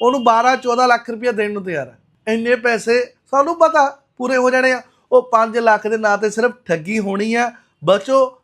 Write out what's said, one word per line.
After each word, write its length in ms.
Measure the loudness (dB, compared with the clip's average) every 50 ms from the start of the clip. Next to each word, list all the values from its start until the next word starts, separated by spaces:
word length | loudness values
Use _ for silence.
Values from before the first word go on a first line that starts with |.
ਉਹਨੂੰ 220 | 0 0 0 2 2
ਬਾਰਾਂ 340 | 2 2 4 2 2 0 0
ਚੌਦਾਂ 300 | -2 -2 0 2 2 2
ਲੱਖ 220 | 2 0 -2 -6
ਰੁਪਇਆ 220 | -10 -6 -4 -4
ਦੇਣ 220 | -2 -2 -4 -4 -6
ਨੂੰ 100 | -8 -8
ਤਿਆਰ 240 | -8 -6 -6 -8 -8
ਹਾਂ। 440 | -12 _ _ _ _ _ _ -4 -4
ਇੰਨੇ 220 | -2 -2 -2 -2
ਪੈਸੇ 580 | 0 0 0 -2 -2 0 0 0 0 -2 -4 -8 _ _ _
ਸਾਨੂੰ 280 | 0 0 0 0 2 2
ਪਤਾ 400 | 2 4 4 4 2 2 0 -6 _ _ _ -8
ਪੂਰੇ 200 | -4 -2 0 0
ਹੋ 120 | 2 2
ਜਾਣੇ 220 | 2 2 2 0
ਆ। 100 | 0 -2 -6 _ _ _ _ 0
ਉਹ 180 | 2 2 2 2
ਪੰਜ 260 | 2 0 2 0 -2 0
ਲੱਖ 300 | 2 2 2 2 0 -2
ਦੇ 100 | -4 -2
ਨਾਂ 200 | 0 0 0 0
'ਤੇ 120 | -2 -4
ਸਿਰਫ 220 | -2 -2 -2 -2 -2 -6 _ -4
ਠੱਗੀ 320 | -4 -4 -4 -4 -4 -4
ਹੋਣੀ 360 | -4 -4 -4 -4 -4 -2 -2
ਆ। 160 | -2 -2 -4 -6 -10 _ _ _ _ 0
ਬਚੋ 580 | 0 0 0 0 0 0 2 2 0 -2 _